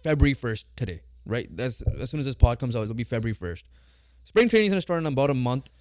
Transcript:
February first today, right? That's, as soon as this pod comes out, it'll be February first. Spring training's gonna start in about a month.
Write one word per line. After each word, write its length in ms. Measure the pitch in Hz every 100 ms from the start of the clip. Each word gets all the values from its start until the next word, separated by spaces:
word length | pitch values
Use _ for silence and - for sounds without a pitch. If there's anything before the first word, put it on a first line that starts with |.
February 340 | 156 151 143 135
first 320 | 120 110 - -
today, 240 | 104 82 - - -
right? 240 | 120 -
That's, 280 | 85 127 117 - -
as 100 | 131
soon 100 | 151
as 40 | 135
this 100 | 123
pod 240 | 123 123
comes 180 | 127 117
out, 60 |
it'll 120 | 107 113
be 80 |
February 300 | 113 117 113
first. 320 | 104 87 85 - - _ _ _ _
Spring 240 | - 220 240
training's 240 | 220 208
gonna 80 | 190
start 220 | - 170
in 40 | 156
about 240 | 135 143
a 20 |
month. 360 | 131 120 135 - -